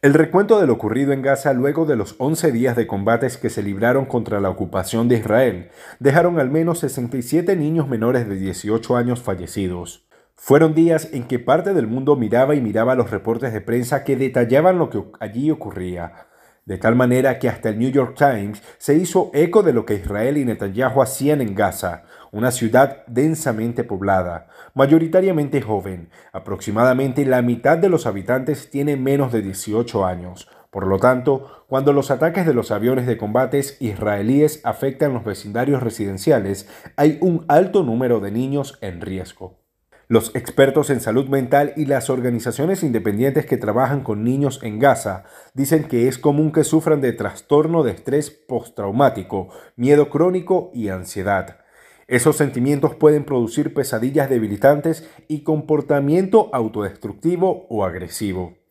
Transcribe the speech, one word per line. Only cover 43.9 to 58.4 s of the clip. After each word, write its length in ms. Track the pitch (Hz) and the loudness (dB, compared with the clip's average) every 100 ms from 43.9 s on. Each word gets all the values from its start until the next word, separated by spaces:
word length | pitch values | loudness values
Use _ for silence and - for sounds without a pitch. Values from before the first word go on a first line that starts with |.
| 139 | -2
con 200 | 123 104 | -4 -4
niños 380 | 113 135 139 123 | -2 0 -2 -4
en 160 | 117 107 | -10 2
Gaza 460 | 139 127 107 95 - - - | 2 2 -2 -8 -12 -20 -16
dicen 300 | 131 135 160 | -6 0 0
que 240 | 147 123 123 | 2 0 0
es 100 | 135 | 2
común 360 | 147 143 156 | 0 2 2
que 100 | 156 | 2
sufran 380 | 151 160 156 151 | 2 2 2 0
de 100 | 131 | 0
trastorno 720 | - 104 - _ 143 160 170 | -2 -8 -10 _ 2 4 2
de 80 | 135 | 0
estrés 400 | 95 - 139 151 | -2 -2 -2 -2
postraumático, 1160 | - _ 120 - - 101 110 135 107 92 101 92 - - - | -12 _ -8 -8 -8 -6 2 2 2 -6 -8 -8 -16 -20 -4
miedo 340 | 123 147 147 | 2 4 4
crónico 640 | 151 175 185 175 185 - | 2 0 0 0 -2 -2
y 140 | 120 107 | -8 -6
ansiedad. 720 | 92 92 - 95 98 90 - _ _ _ _ _ | -6 -8 -6 -2 -2 -2 -14 _ _ _ _ _
Esos 300 | 123 156 151 | 2 2 2
sentimientos 580 | 143 123 127 143 143 - | 0 0 0 0 0 4
pueden 300 | 151 151 - | 4 4 0
producir 480 | 131 113 131 147 | -2 -2 -2 -2
pesadillas 560 | 143 127 113 123 143 135 | -2 -2 -2 -2 0 0
debilitantes 800 | 127 110 101 135 147 160 156 - - _ | 0 -2 2 4 4 0 -6 -10 -20 _
y 160 | 151 | -8
comportamiento 1080 | 143 156 151 151 143 147 139 165 190 220 - | -2 -4 0 -2 0 0 2 0 2 2 2
autodestructivo 1120 | 131 110 107 101 95 107 98 165 175 185 165 - | -2 -4 -4 -6 -8 -14 -6 -4 0 -2 -2 -6
o 140 | 110 | -4
agresivo. 760 | 95 87 90 - 104 92 | -4 -4 -12 -8 -6 -6